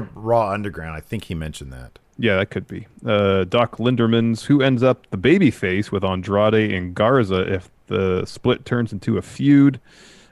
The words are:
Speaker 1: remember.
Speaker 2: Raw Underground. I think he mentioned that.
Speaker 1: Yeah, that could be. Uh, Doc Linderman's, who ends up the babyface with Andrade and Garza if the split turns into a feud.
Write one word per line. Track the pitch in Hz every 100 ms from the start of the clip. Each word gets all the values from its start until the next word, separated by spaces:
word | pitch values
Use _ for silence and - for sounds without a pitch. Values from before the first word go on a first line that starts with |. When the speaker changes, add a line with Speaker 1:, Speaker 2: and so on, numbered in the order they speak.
Speaker 1:
remember. | 104 104
Speaker 2:
Raw | 110 117 104
Underground. | 101 104 82 80 78
I |
think | - 110
he | - 85
mentioned | 78 - 67
that. | 64 62 - _ -
Speaker 1:
Yeah, | 113 95
that | 104
could | 98 -
be. | 92 - - 120
Uh, | 104 101 95
Doc | 87 120 117 -
Linderman's, | 120 123 113 117 117 113
who | - 143
ends | 135 123
up | 131 127 _
the | 98
babyface | 123 196 139 - 95 95 -
with | 98
Andrade | 95 92 90 101 107 110 107
and | 95 90 92
Garza | 107 135 98 92 92
if | 92 - _ -
the | 98 95 92
split | 98 - 123 -
turns | - 120 113
into | 98 - 98
a |
feud. | - - 139 143 139 127 - - - - _